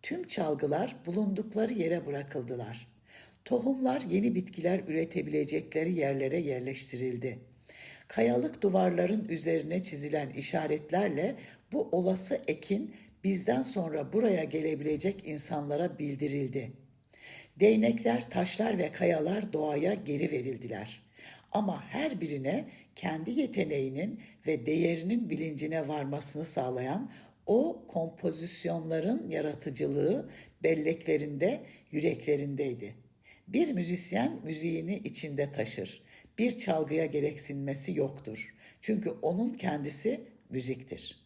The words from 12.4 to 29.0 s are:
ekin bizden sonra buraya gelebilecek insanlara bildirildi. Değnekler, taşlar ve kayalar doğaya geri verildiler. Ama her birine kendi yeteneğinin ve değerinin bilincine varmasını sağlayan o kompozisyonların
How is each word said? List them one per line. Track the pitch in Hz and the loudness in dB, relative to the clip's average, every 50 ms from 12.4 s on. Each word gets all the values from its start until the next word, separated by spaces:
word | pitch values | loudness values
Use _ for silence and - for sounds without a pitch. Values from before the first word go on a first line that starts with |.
| - | 0
ekin | - - - - - 196 214 - - - - - - - _ - | -2 -2 -2 0 0 0 0 0 -4 -10 -16 -20 -20 -20 _ 0
bizden | 196 196 180 - 208 240 262 | 0 0 2 2 2 2 2
sonra | 262 - - 208 170 160 151 156 143 - | 2 0 0 -2 -2 0 -2 -2 -2 0
buraya | - 214 247 220 190 170 156 | 2 4 4 6 4 4 2
gelebilecek | 139 147 160 151 160 156 135 143 151 151 143 - 196 196 - - | 0 -2 0 0 0 0 0 0 0 0 2 0 -2 -2 -2 -6
insanlara | 156 151 147 - - 160 147 147 143 143 147 175 180 175 - | -8 -6 -4 -4 -2 -2 -2 -2 -2 0 0 0 0 -2 -2
bildirildi. | 151 147 139 127 151 143 139 143 139 127 123 135 117 120 - - - - _ _ _ _ - - - - - - - - _ - | -4 -4 -2 -2 -2 0 0 0 -2 0 -2 -4 -6 -6 -12 -16 -20 -20 _ _ _ _ -20 -20 -20 -18 -18 -18 -20 -20 _ 8
Değnekler, | - 107 110 110 - 117 117 117 - - 117 123 - - | 8 8 10 8 6 6 4 4 4 2 2 2 0 0
taşlar | - 180 180 185 - - 220 226 214 180 | 0 0 0 0 2 0 2 2 2 2
ve | 170 151 | 0 0
kayalar | - - 175 175 170 156 151 - 190 214 208 - | 0 2 4 4 4 4 2 2 0 0 -2 -2
doğaya | - 156 151 151 147 147 156 180 208 | -2 0 0 2 2 2 2 2 2
geri | 190 - 143 143 139 165 156 | 0 -2 -2 0 0 2 2
verildiler. | 147 127 120 131 123 - - 113 110 98 107 - - - - _ _ - - - - - - _ | 0 0 -2 -4 -6 -6 -6 -8 -6 -6 -8 -10 -12 -16 -20 _ _ -20 -20 -18 -18 -20 -18 _
Ama | - 208 214 190 170 139 - | 0 0 2 2 -2 -4 -8
her | - - 247 302 311 262 180 | -6 -4 -2 -2 -2 -2 -2
birine | 175 151 147 139 131 135 175 262 - - - - - _ _ | -4 -4 -4 -2 0 0 0 0 -2 -6 -14 -20 -20 _ _
kendi | - - - 160 160 160 208 | -6 -4 -4 -4 -2 -4 -2
yeteneğinin | 240 285 285 - - 202 165 151 151 139 135 131 131 139 180 226 - - - - - - - | 0 0 0 2 2 0 0 2 0 0 0 0 -2 -2 -4 -4 -4 -8 -12 -20 -20 -6 -2
ve | 156 156 - 120 | 0 0 0 2
değerinin | 147 156 175 175 170 170 165 165 185 226 240 240 170 | 2 2 2 2 2 0 -2 -2 0 0 0 0 -2
bilincine | - 143 160 160 151 131 151 156 160 160 147 139 | -4 -4 -4 -4 -4 -4 -4 -4 -2 -2 -2 -2
varmasını | 151 151 139 135 143 147 143 - - 147 160 | -4 -4 -4 -4 -4 -4 -6 -6 -6 -6 -6
sağlayan | - - - 131 127 127 127 127 127 156 208 269 - - - - - - _ _ | -4 -2 -2 -2 -2 -2 -2 -2 -2 -2 -2 -4 -6 -12 -16 -20 -20 -20 _ _
o | - 202 240 285 339 - - - - | 4 4 4 4 2 -2 -6 -12 -6
kompozisyonların | - 170 165 165 - - - 170 156 156 165 175 - - - 170 170 165 160 160 165 160 | -4 -2 -2 -2 -6 -4 -4 -4 -4 -4 -8 -8 -6 -4 -4 -2 -4 -4 -2 -2 -2 0